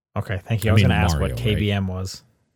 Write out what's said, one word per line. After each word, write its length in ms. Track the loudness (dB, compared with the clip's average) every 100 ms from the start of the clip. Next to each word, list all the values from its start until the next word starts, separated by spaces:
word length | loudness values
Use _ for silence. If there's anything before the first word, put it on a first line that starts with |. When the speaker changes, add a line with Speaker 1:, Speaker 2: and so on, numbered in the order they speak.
| _ -10
Speaker 1:
Okay, 240 | -6 -6 -4
thank 180 | -2
you. 60 | 2
I 20 |
Speaker 2:
I 20 |
Speaker 1:
was 80 | 4
Speaker 2:
mean, 60 | 4
Speaker 1:
gonna 100 | 4
ask 160 | 2
Speaker 2:
Mario, 200 | 0 -2
Speaker 1:
what 40 | -2
Speaker 2:
right? 60 |
Speaker 1:
K 100 | 0 0
B 140 | 0
M 160 | 0 -2
was. 340 | -6 -8 -12 _ _ _